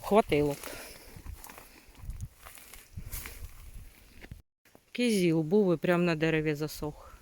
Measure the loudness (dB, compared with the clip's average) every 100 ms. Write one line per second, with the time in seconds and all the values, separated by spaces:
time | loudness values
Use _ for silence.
0 | 4 4 4 2 2 -2 -8 -12 -14 -18
1 | -18 -18 -16 -16 -16 -20 -20 -20 -20 -14
2 | -12 -10 -12 -12 -20 -20 -20 -20 -16 -14
3 | -10 -10 -12 -14 -14 -14 -16 -16 -18 -20
4 | -20 -20 -18 -18 _ _ _ -20 _ 0
5 | 2 4 4 4 4 4 4 4 4 4
6 | 4 2 2 2 0 -2 -4 -6 -8 -8
7 | -20 -20